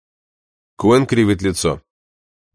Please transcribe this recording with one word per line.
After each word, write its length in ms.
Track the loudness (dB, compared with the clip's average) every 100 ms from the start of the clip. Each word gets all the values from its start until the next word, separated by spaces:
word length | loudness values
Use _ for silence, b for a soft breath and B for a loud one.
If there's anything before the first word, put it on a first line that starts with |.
| _ _ _ _ _ _ _ -4
Куин 300 | 2 2 2
кривит 360 | 0 0 0
лицо. 400 | -2 -4 -4 -6 _ _ _ _ _ _ _